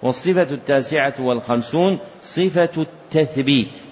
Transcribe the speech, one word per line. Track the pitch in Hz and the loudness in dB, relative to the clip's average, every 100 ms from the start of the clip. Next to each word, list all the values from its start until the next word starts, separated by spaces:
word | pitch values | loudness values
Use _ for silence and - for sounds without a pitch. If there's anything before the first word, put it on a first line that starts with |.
والصفة | 127 127 175 185 165 | -2 -2 0 2 2
التاسعة | 139 - 139 127 151 139 135 | -2 0 0 2 0 0 -2
والخمسون | 127 120 110 120 117 156 185 190 - - | -2 -2 0 -2 0 2 2 0 -6 -20
صفة | - - 185 165 170 165 | -12 -2 0 2 0 0
التثبيت | 160 - - 160 151 131 135 139 101 - - | -6 -8 -2 0 0 0 2 2 2 -6 -20